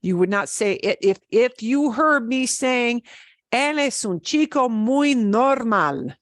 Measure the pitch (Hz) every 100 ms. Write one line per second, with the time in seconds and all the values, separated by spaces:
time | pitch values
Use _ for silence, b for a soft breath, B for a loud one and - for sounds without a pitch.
0 | - 180 185 202 - - 208 190 196 -
1 | 196 190 _ 214 247 247 220 277 294 226
2 | 311 294 226 262 262 - 254 254 240 240
3 | B B B B _ 240 285 302 285 -
4 | 220 175 - 302 311 294 247 220 214 269
5 | 285 262 208 214 262 269 226 208 156 139
6 | 131 -